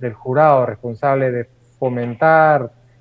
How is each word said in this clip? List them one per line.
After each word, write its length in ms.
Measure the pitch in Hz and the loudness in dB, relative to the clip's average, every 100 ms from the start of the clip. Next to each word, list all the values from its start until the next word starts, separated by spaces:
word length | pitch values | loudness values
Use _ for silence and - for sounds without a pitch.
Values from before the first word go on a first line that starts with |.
del 120 | 127 | -12
jurado 520 | 107 - 127 156 139 120 | -10 -4 2 4 4 0
responsable 680 | 107 120 113 143 139 131 | -4 -10 -6 -4 -2 -2
de 160 | 120 117 _ _ - | -4 -8 _ _ -8
fomentar 920 | 131 123 120 117 160 160 156 147 120 _ _ _ | -6 -4 -6 -2 2 4 4 2 -2 _ _ _